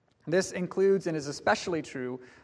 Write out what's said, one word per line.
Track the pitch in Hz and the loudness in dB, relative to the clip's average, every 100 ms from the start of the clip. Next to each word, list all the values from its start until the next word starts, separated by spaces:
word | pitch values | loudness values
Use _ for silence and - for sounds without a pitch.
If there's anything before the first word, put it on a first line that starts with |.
| _ _ - | _ _ 0
This | 175 185 | 0 0
includes | 190 180 - 196 196 170 | -4 -4 2 4 4 2
and | 160 | -4
is | 143 | -4
especially | 139 208 214 - 165 | -2 0 0 0 -4
true | - 139 127 127 - - | -4 -6 -6 -8 -12 -20